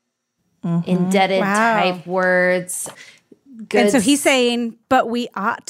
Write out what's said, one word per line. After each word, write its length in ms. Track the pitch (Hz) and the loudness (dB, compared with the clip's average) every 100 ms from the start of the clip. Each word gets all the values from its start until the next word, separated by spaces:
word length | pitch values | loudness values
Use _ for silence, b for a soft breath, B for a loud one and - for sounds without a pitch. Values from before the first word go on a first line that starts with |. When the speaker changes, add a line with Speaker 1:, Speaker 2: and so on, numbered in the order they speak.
| _ _ _ _ _ _ | _ _ _ _ _ _
Speaker 1:
Mm-hmm. 280 | 170 170 170 | -4 -2 0
Speaker 2:
indebted 500 | 180 180 196 190 190 | 0 2 2 2 0
Speaker 3:
Wow. 400 | 196 208 226 220 | 0 0 2 2
Speaker 2:
type 260 | 180 180 170 | 0 -4 -4
words. 840 | 185 185 180 180 180 180 - - B B B _ - _ 240 214 | -2 2 2 2 0 -4 -10 -12 B B B _ -20 _ -18 -2
Speaker 3:
And 160 | 214 208 | 2 4
so 60 | 254 | 4
Speaker 2:
Goods. 60 | |
Speaker 3:
he's 160 | 202 285 | 2 2
saying, 540 | 339 262 240 240 233 - - | 2 2 2 0 -4 -8 0
"But 180 | 262 226 | 0 0
we 200 | 240 240 | -4 -6
ought 320 | - 208 - | -6 -6 -6